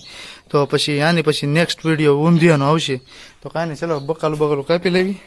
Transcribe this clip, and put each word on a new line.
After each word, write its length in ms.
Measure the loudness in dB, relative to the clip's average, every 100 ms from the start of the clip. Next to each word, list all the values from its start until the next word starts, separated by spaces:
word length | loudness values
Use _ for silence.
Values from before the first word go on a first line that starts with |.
| -10 -20 -20 -20 -4
તો 80 | 0 0
પછી 320 | 0 -2 0
આની 220 | 2 2
પછી 240 | 0 0 0
નેક્સ્ટ 320 | 0 0 -2
વીડિયો 300 | -2 2 2 4
ઊંધિયાનો 420 | 4 4 4 4 2
આવશે. 300 | 0 -2 -6 -10 -20 -20 -20
તો 80 | -12
કાંઈ 240 | -8 -6
નહીં, 140 | -6 -4
ચલો 120 | -4
બકાલું 380 | -4 -4 -4 -2
બકાલું 260 | -2 -2
કાપી 280 | 0 -2 0
લેવી. 260 | 0 0 -4